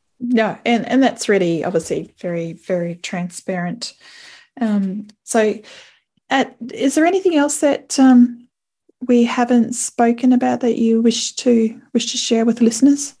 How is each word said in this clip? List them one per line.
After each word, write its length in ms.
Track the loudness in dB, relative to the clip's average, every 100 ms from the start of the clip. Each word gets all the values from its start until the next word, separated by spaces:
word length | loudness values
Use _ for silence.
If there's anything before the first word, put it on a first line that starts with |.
| _ -10
No, 400 | -2 0 0 -4
and, 220 | -2 -2 0
and 140 | 0
that's 260 | 0 0 -2
really 360 | 0 0 -2
obviously 500 | -2 -4 -4 -6 -8 _
very, 360 | -8 -8 -8
very 420 | -10 -6 -4 -6 -8
transparent. 1000 | -10 -8 -8 -10 -8 -6 -6 -8 -12 -16 -20 -20 -20 -20 _ -6
Um, 480 | -2 -2 -2 -6 -12 _
so, 360 | -4 0 0 -2 -10 -20 -20 _ _ _ -4
uh, 140 | -2 -2 -8 -14
is 220 | -4 -2
there 120 | 2 2
anything 300 | 2 0 0
else 240 | 0 0
that, 380 | 0 0 -2 4
um, 500 | 6 8 6 0 -20 _ _ _ _ _ 0
we 180 | 2
haven't 500 | 2 0 2 2 2
spoken 580 | -2 -6 0 0 2 2
about 280 | 2 2 0
that 180 | -2 0
you 240 | 0 2
wish 320 | 2 0 -4 -4
to, 440 | 0 2 0 -4 _
wish 200 | -4 -4
to 60 | -6
share 260 | -2 0
with 160 | 0 2
listeners? 560 | 2 4 2 2 -2 -14